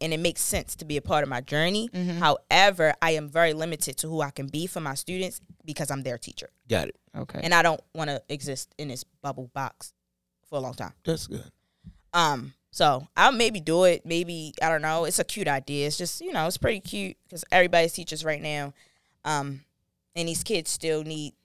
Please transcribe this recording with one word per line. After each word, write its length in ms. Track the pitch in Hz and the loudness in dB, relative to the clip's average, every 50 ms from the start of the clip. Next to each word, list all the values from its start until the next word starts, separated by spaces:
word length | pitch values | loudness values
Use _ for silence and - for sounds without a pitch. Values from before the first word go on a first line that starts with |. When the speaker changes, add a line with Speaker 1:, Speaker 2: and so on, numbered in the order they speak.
Speaker 1:
and 100 | 151 165 | -2 -2
it 80 | 160 160 | 0 0
makes 220 | 165 170 165 - | 0 0 0 0
sense 340 | - - 208 175 - - - | -2 -2 -2 -2 -4 -6 -10
to 80 | - 165 | -10 -6
be 120 | 151 147 | -4 -4
a 60 | 143 - | -4 0
part 180 | - 170 151 | 2 2 2
of 80 | 143 139 | 2 0
my 100 | 131 123 | -2 -6
journey. 480 | 131 - 147 147 160 180 202 214 226 - - | -4 -2 0 2 2 2 2 0 -2 -4 -4
Speaker 2:
Mm-hmm. 240 | 180 180 180 170 | -2 -2 -2 0
Speaker 1:
However, 800 | 170 170 151 139 - - - - 175 196 202 196 180 160 156 - - | 4 4 4 4 2 2 4 6 8 8 6 6 4 4 2 4 2
I 120 | 165 165 | 2 2
am 180 | 160 156 151 147 | 2 0 -2 -2
very 240 | 135 165 170 165 151 | 2 4 4 4 2
limited 420 | 156 160 170 165 147 - 139 131 | 0 -2 -4 -2 -4 -4 -4 -4
to 100 | - - | -6 -6
who 140 | 160 160 156 | -2 -2 -2
I 100 | 147 139 | -2 -2
can 160 | - - 135 | -4 -6 -8
be 180 | 135 131 151 170 | -6 -4 -4 -4
for 140 | 185 - 180 | -4 -4 -6
my 160 | 156 143 135 | -6 -4 -6
students 440 | 139 - - 180 185 185 185 - - - - - _ _ | -6 -6 -6 -4 -4 -4 -6 -6 -10 -16 -20 -20 _ _
because 280 | 156 147 - 151 131 | -10 -6 -6 -4 -4
I'm 100 | 139 135 | -4 -4
their 160 | 131 131 123 | -4 -4 -6
teacher. 320 | 120 - - - - - - _ _ _ | -6 -8 -12 -12 -14 -16 -16 _ _ _
Speaker 3:
Got 200 | - 110 92 71 | 0 0 0 0
it. 80 | 52 - _ _ _ - | -2 -6 _ _ _ -10
Speaker 2:
Okay. 240 | - - - - - - | -10 -10 -8 -6 -6 2
Speaker 1:
And 100 | 165 175 | 4 6
I 80 | 170 | 6
don't 180 | 165 170 156 - - _ - | 6 6 2 0 -4 _ -8
wanna 280 | 160 156 147 143 - - | -6 -4 -4 -4 -6 -6
exist 460 | - 147 147 131 143 135 131 - - _ - | -8 -8 -8 -6 -8 -8 -8 -10 -12 _ -10
in 80 | 135 | -10
this 160 | 139 123 131 - - _ _ | -8 -8 -10 -12 -16 _ _
bubble 300 | - 143 135 131 131 120 - | -8 -8 -8 -8 -12 -10 -6
box 400 | 139 135 120 - - - - - _ _ _ _ _ _ _ _ _ _ _ | -6 -6 -6 -8 -12 -16 -18 -18 _ _ _ _ _ _ _ _ _ _ _
for 60 | 151 | -6
a 40 | 143 | -6
long 120 | 131 123 - | -6 -6 -8
time. 200 | - 110 85 - _ _ | -8 -10 -10 -12 _ _
Speaker 3:
That's 220 | 165 165 156 - | -4 -4 -4 -4
good. 240 | - - - - - _ _ _ _ _ _ _ - - _ _ _ - | -8 -10 -10 -12 -14 _ _ _ _ _ _ _ -20 -20 _ _ _ 2
Speaker 1:
Um, 400 | 175 165 151 143 127 131 139 - _ _ _ | 4 4 4 2 0 -4 -10 -14 _ _ _
so 360 | - - 170 151 135 127 - - _ | 0 2 4 4 4 2 -2 -2 _
I'll 160 | 165 190 254 | 6 6 6
maybe 280 | 269 220 233 247 220 190 | 6 4 2 2 0 -2
do 240 | 151 160 160 175 185 | 0 2 4 6 8
it. 220 | 180 170 - - | 6 6 4 0
Maybe, 480 | 170 165 170 180 170 170 160 156 151 - - | -2 -2 -2 -2 -4 -6 -8 -10 -10 -4 -2
I 80 | - 160 | 0 0
don't 120 | 165 156 | 2 0
know. 240 | 151 156 156 170 165 | 0 0 0 0 0
It's 140 | 151 - - | 0 0 0
a 40 | 170 | 0
cute 240 | - - 214 190 | -2 -4 -2 0
idea. 380 | 147 139 135 - - 143 143 143 | 0 0 0 -2 -4 -4 -2 -2
It's 100 | 147 151 | -2 -2
just, 240 | - 175 165 - - | -4 -4 -6 -6 -8
you 100 | 339 370 | -8 -4
know, 160 | 320 180 156 | -2 -2 0
it's 100 | 175 190 | -2 -2
pretty 220 | - - 233 226 190 | -2 -2 -2 -2 -2
cute 380 | - - - 208 196 190 - - _ _ | -6 -8 -8 -6 -6 -8 -10 -14 _ _
'cause 160 | 185 165 - - | -14 -14 -2 4
everybody's 420 | - 185 180 180 175 170 165 165 - | 6 6 6 6 6 4 4 2 -2
teachers 300 | - 165 - 156 151 160 | -6 -8 -8 -8 -4 -4
right 160 | 156 151 147 | -4 -4 -4
now. 320 | 156 151 151 147 143 143 - _ _ _ _ _ _ _ _ _ - | -4 -4 -4 -4 -6 -8 -12 _ _ _ _ _ _ _ _ _ -4
Um, 360 | 147 156 143 139 143 139 135 - _ _ _ _ _ _ _ _ _ _ | -2 0 0 0 -4 -6 -10 -14 _ _ _ _ _ _ _ _ _ _
and 120 | 170 165 | -4 -4
these 160 | 165 165 165 - | -2 -2 -4 -2
kids 280 | - 220 175 156 - | -2 -2 -2 0 -2
still 320 | - - - 160 156 156 156 | -4 -2 0 0 0 0 -2
need 300 | 156 156 156 151 147 - _ | -4 -6 -6 -8 -8 -10 _